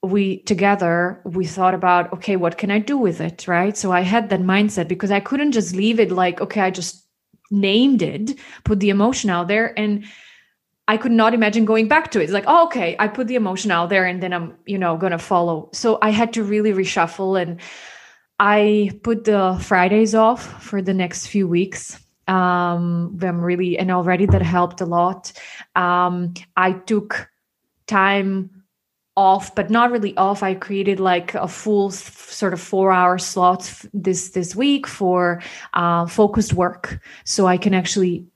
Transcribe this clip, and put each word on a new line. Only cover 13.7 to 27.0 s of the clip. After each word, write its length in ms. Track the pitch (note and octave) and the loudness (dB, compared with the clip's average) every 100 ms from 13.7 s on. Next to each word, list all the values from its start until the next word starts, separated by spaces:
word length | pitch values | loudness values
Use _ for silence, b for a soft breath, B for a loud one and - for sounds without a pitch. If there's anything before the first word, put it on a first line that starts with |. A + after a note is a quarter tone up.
out 200 | E3+ F3 | 0 2
there, 160 | G3 F#3 | 2 0
and 160 | F3+ | -2
then 100 | F#3 | -4
I'm, 220 | F3+ E3+ - | -4 -6 -12
you 140 | - G3+ | -8 -4
know, 180 | F3+ E3 | -2 -2
gonna 220 | F#3 E3+ | -2 -4
follow." 500 | - F#3 E3+ D#3+ - | 0 0 2 -2 -6
So 260 | - A#3+ A3 | -4 0 2
I 100 | G#3+ | 2
had 220 | G#3+ A#3 | 2 0
to 100 | A3+ | -2
really 280 | G3+ G#3 G#3+ | -2 0 2
reshuffle, 680 | F#3+ F#3+ - E3+ - F#3+ F#3+ | 0 0 0 -2 -2 -2 0
and 200 | F3 E3+ B B B B B B B _ | -2 -8 B B B B B B B _
I 520 | G3+ G#3 G#3 G#3+ G3+ - | 2 4 4 2 0 -4
put 220 | A#3 A3+ | -4 -2
the 340 | A3 G#3 F#3+ F3+ | 0 2 2 -2
Fridays 540 | - F#3+ F3+ G#3+ A3 | 0 2 4 4 4
off 480 | A3 A3 B3 - - | 4 4 2 -8 -18
for 180 | - G3+ | -8 -6
the 140 | F#3+ | -2
next 320 | F#3+ F3+ - - | -2 -2 -6 -4
few 200 | G#3 F#3+ | -2 0
weeks. 520 | F3 F#3+ - - - _ _ - | 0 0 -6 -16 -20 _ _ -2
Um, 920 | F#3 F3+ F3 F3 F3 F3 E3+ F3 F#3 | 0 2 2 0 -2 -2 -2 -4 -4
I'm 200 | F#3 F3 | -4 -2
really, 340 | F3 F3 F3+ F3 | -2 -2 -2 -2
and 140 | F#3 | 0
already 340 | F3+ F3 F3+ G3 | 0 0 2 4
that 140 | F#3+ | 4
helped 380 | E3+ F3 F3 - | 4 2 0 -2
a 60 | F3 | -2
lot. 460 | E3+ F3 F#3+ - B B B B - | 0 0 -2 -14 B B B B -2
Um, 560 | F3+ F3+ F3+ F3+ F3 F3 - - | 2 2 2 0 -6 -8 -6 0
I 160 | F#3 | 0
took 560 | F#3 - G#3 | 0 -2 -2